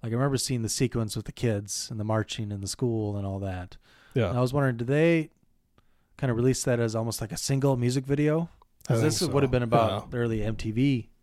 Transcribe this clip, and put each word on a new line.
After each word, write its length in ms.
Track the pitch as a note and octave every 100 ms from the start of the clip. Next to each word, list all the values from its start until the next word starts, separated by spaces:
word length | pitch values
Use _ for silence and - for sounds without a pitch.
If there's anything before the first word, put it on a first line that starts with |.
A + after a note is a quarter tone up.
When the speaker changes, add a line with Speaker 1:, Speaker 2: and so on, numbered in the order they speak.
Speaker 1:
Like, 80 | A#2
I 20 | A#2
remember 200 | C#3 C3+
seeing 260 | - B2+
the 60 | A2
sequence 460 | - C3 A#2 A2 A#2
with 100 | G#2+
the 60 |
kids 560 | - A#2+ G#2 G#2 - -
and 80 | A2+
the 40 |
marching 460 | G#2 A2 G#2+ - G#2+
in 100 | G2+
the 60 | G2
school 500 | - B2+ A2+ G#2+ G2+
and 80 | G2
all 120 | G2
that. 360 | G2 F2+ F2+ - _ _ _
Speaker 2:
Yeah. 140 | - G#2+
Speaker 1:
And 80 | B2
I 20 |
was 120 | B2+
wondering, 240 | C#3 C#3 A#2
did 120 | A#2+
they 420 | C#3+ E3 E3 D#3 _ _ _ _ _ _ _ _ -
kinda 160 | C3+
release 280 | A2+ B2 B2+
that 140 | - A#2+
as 160 | A#2
almost 260 | A2 A2+ G#2+
like 120 | A2
a 40 | E2+
single 400 | - C3+ C#3 C3
music 280 | A#2+ B2+ C3+
video? 420 | C#3+ D3 D#3 E3+ - _ _ -
'Cause 140 | A2+
Speaker 2:
I 40 |
Speaker 1:
this 140 | A2+ A2
Speaker 2:
think 120 | E3
Speaker 1:
would 100 | C3+
have 60 | C#3
Speaker 2:
so. 20 |
Speaker 1:
been 100 | B2+
about 280 | A#2+ A#2 A2 G2+
Speaker 2:
Yeah. 60 | -
Speaker 1:
the 60 | A#2
early 240 | A#2+ A2
M 120 | G#2+ A2
T 140 | A2+
V 380 | A2 C#3 C3 G#2+ _